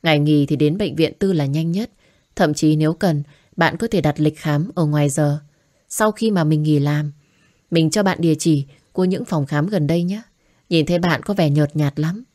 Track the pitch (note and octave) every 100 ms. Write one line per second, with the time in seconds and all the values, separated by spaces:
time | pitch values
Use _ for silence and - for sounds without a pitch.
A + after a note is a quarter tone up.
0 | E3 D3+ D3 D3+ C#3 C#3+ D3 F3+ G3+ D#3
1 | D#3+ - G3 F3 C#3 D3 E3 F3 A#3+ _
2 | _ _ _ - E3+ D3 D#3 D#3 D#3 E3+
3 | F#3+ D3+ D3 _ _ - E3 E3 A3+ G3+
4 | D3+ C#3+ D3+ D3+ D#3 D3 F3 - D#3 D3
5 | C#3+ C3+ D3 D3 - _ _ _ _ -
6 | G#3+ G#3+ A3 G3 D#3 D#3 D3+ D3 C#3+ D3
7 | D3+ C#3+ _ _ _ _ _ E3+ D#3+ G#3
8 | F#3+ F3 E3+ D#3 E3+ D3 C#3 _ _ -
9 | F#3 F#3 A#3+ D#3+ C#3 D3 D#3+ G#3 D3 E3+
10 | F3 G#3 - _ _ _ _ E3 D3 F3
11 | F3 D3+ - G3 D#3+ C#3+ D3 D3+ C#3+ -
12 | D#3 G3+ C4